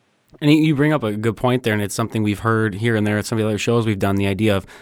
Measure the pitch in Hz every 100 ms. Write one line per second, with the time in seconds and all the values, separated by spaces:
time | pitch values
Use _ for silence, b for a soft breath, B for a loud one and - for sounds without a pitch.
0 | _ _ _ - 151 156 156 139 151 151
1 | 113 104 113 104 127 127 120 107 101 -
2 | 113 110 104 98 113 113 110 95 117 110
3 | 107 104 101 113 110 104 - 117 113 98
4 | 101 98 98 95 107 98 - B